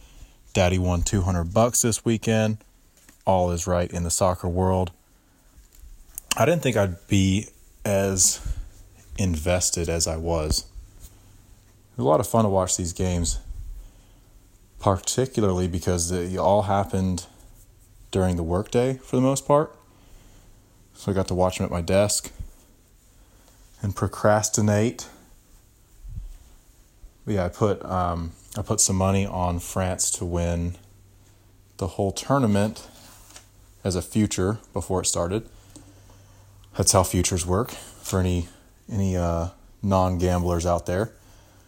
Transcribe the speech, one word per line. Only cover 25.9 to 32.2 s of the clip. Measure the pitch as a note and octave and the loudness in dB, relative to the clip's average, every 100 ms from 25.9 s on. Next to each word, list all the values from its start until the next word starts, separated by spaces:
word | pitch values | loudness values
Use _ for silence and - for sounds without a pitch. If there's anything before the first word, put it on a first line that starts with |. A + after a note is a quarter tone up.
| - - - - - - - _ _ _ _ - - | -20 -14 -14 -14 -18 -20 -20 _ _ _ _ -20 -16
But | - | -4
yeah, | G2+ F2 | -2 -2
I | |
put, | - G#2+ F#2+ | 0 0 0
um, | - F#2 F2 F2 E2 - - - | -2 -2 -2 -4 -8 -12 -14 -10
I | |
put | - G#2+ | -4 0
some | - F#2+ | 0 2
money | F#2+ G2 | 2 2
on | G2 F#2 F2+ F2 | 0 -2 -2 -2
France | - - F#2 F2+ - - | -6 -4 -2 -2 -4 -4
to | F2+ | -4
win | F2 E2+ E2+ E2+ F2 - - - - - - - _ _ - | -2 -2 -2 -4 -6 -16 -20 -20 -20 -20 -20 -20 _ _ -8
the | G2 | -6
whole | - G2 | -2 -2
tournament | - | -4